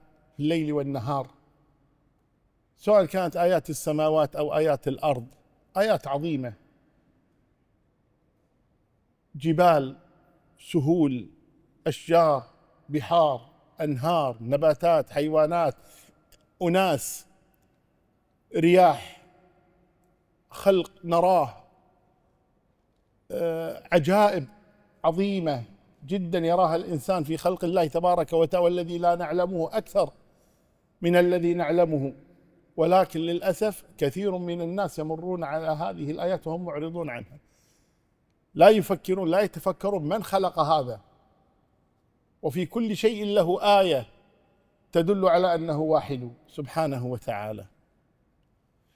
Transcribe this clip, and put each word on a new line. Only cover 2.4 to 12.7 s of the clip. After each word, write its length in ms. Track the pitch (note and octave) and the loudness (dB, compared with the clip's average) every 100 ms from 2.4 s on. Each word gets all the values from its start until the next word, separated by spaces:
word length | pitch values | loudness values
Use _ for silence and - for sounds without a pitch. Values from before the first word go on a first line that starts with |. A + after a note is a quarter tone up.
| _ _ _ _ | _ _ _ _
سواء 280 | - G#3 | 2 4
كانت 320 | F3 F#3+ F3 E3+ | 4 0 -4 0
آيات 340 | F3 F3 - | 2 2 -2
السماوات 640 | D3 - D3+ D#3 D#3 D3 - | -8 -4 0 2 2 0 -2
أو 200 | D3+ D3+ | -4 0
آيات 320 | D#3 C#3 C#3 | 0 0 -4
الأرض، 380 | C3+ D3+ B2+ A#2 _ _ _ _ F#3+ | -4 -2 -4 -6 _ _ _ _ -2
آيات 300 | A3 F#3 C#3 | 0 0 -2
عظيمة، 460 | C#3+ E3 C#3+ B2 G#2 _ _ _ _ _ _ _ _ _ _ _ _ _ _ _ _ _ _ _ _ _ _ _ _ _ _ _ C#3+ | -6 -4 -4 -6 -12 _ _ _ _ _ _ _ _ _ _ _ _ _ _ _ _ _ _ _ _ _ _ _ _ _ _ _ -6
جبال، 600 | D#3 D#3 F3+ D#3 C3 - _ _ _ _ _ _ | -2 4 4 4 0 -10 _ _ _ _ _ _
سهول، 680 | - E3+ C#3 F3 D3 B2 F#2 _ _ _ _ _ E3 | -4 -2 2 2 2 -2 -10 _ _ _ _ _ -8
أشجار، 560 | - - E3+ D#3+ C3+ A#2+ _ _ | -8 0 4 4 2 -4 _ _